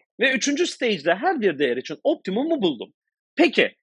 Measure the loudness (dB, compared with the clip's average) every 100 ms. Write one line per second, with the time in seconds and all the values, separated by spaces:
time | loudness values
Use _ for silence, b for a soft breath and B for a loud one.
0 | -18 -2 0 0 -2 0 -2 -2 -2 -2
1 | 0 0 0 0 0 0 0 -2 -6 -4
2 | -2 -2 -2 -2 -2 0 0 -2 -8 _
3 | _ _ _ 2 2 4 2 0